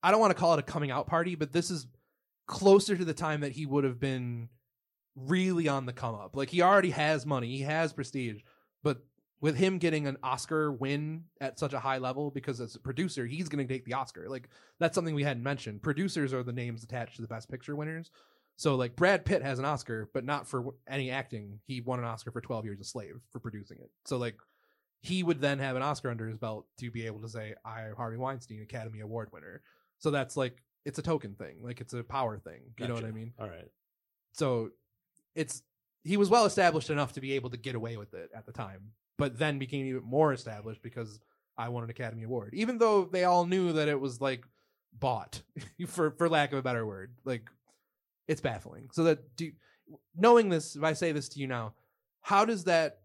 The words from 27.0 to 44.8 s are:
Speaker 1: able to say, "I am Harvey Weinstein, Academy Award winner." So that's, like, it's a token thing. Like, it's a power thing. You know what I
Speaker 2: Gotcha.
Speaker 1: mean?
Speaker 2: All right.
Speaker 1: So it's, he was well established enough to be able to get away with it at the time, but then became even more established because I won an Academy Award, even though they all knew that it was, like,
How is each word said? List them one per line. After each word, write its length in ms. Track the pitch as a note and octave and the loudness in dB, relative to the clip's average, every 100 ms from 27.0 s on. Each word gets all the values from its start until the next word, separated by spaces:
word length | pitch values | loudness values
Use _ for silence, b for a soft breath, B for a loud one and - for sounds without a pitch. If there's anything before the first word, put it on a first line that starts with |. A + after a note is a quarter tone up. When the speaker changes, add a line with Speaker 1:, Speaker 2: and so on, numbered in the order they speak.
| A2+ | -8
Speaker 1:
able 140 | G#2 | -8
to 80 | A2+ | -10
say, 260 | A2+ G#2+ G#2+ A2+ | -10 -10 -12 -12
"I 180 | A2+ A2 | -12 -12
am 80 | G#2+ | -8
Harvey 220 | A#2+ A2+ | -6 -4
Weinstein, 440 | B2+ C3+ B2 G#2+ | -6 -6 -10 -16
Academy 380 | G#2+ B2 A2 G#2+ | -12 -10 -10 -10
Award 320 | G#2 A2+ G#2+ | -8 -8 -8
winner." 320 | E2+ D2+ - b b b b | -12 -18 -20 b b b b
So 140 | D#3+ | -2
that's, 260 | C#3+ C3 - | 0 -2 -2
like, 240 | B2+ B2 _ _ - | -4 -4 _ _ -12
it's 140 | C#3+ | -8
a 20 | |
token 320 | D#3+ D#3+ A2+ | -2 -2 -2
thing. 300 | G2+ F2 D#2+ | -12 -14 -12
Like, 180 | A#2+ A#2+ | -12 -12
it's 120 | A#2+ | -8
a 100 | B2 | -10
power 340 | A#2 C3+ B2 G#2+ | -6 -2 -2 -4
thing. 240 | F2 D#2+ C2 A2+ | -12 -18 -20 -10
You 100 | A#2 | -6
know 60 | |
what 100 | A#2 | -4
I 40 | A2+ | -6
Speaker 2:
Gotcha. 80 | A2 | -8
Speaker 1:
mean? 160 | A2+ A#2 | -12 -10
Speaker 2:
All 80 | A2 | -12
right. 220 | E2+ - _ _ _ _ _ _ | -12 -18 _ _ _ _ _ _
Speaker 1:
So 380 | - D3 A#2+ A2+ - _ _ _ _ _ | -2 0 0 -2 -10 _ _ _ _ _
it's, 300 | - D3+ - _ _ _ _ | -6 -6 -6 _ _ _ _
he 140 | D#3 G3+ | -2 4
was 120 | G3+ | 6
well 160 | A#3 G#3+ | 8 6
established 440 | - F3+ D#3+ B2+ | 6 4 4 0
enough 220 | D3 C3+ | 0 0
to 80 | - | -4
be 120 | C3+ | -4
able 160 | C3+ B2 | -4 -4
to 60 | A#2+ | -8
get 160 | A#2 | -6
away 240 | A#2+ A2+ A2+ | -6 -6 -8
with 160 | G#2 | -12
it 160 | F2+ E2+ A2 | -14 -14 -16
at 100 | A2 | -16
the 60 | |
time, 400 | A#2+ G#2+ F#2+ G#2 - _ _ | -10 -10 -10 -20 -20 _ _
but 220 | C#3+ A#2 | -4 0
then 180 | D3+ C#3+ | -2 -2
became 260 | C3 C#3 C3+ | -4 -6 -4
even 160 | C3 | -6
more 300 | A#2 C3 D#3 | -2 2 4
established 480 | C3 A#2 G#2+ G#2+ A2 | 2 -6 -12 -10 -12
because 360 | A#2 B2 A2+ G#2+ _ _ _ - | -12 -10 -10 -12 _ _ _ -8
I 120 | A#2 | -6
won 140 | A#2+ | -6
an 60 | A#2 | -8
Academy 340 | A#2 A#2+ A2+ | -8 -8 -8
Award, 300 | A2+ B2 G#2 | -6 -6 -6
even 240 | F3+ A3 A#3+ | -4 -2 4
though 280 | A3+ G#3 F3+ | 6 6 4
they 180 | F#3 | 2
all 220 | F3+ F3+ F3 | 4 6 4
knew 280 | F#3 F3+ | 2 2
that 140 | D#3 D3+ | 2 2
it 120 | D3 | 2
was, 200 | C3+ A#2+ | -2 -2
like, 240 | C3+ B2+ - _ _ _ | -2 -2 -8 _ _ _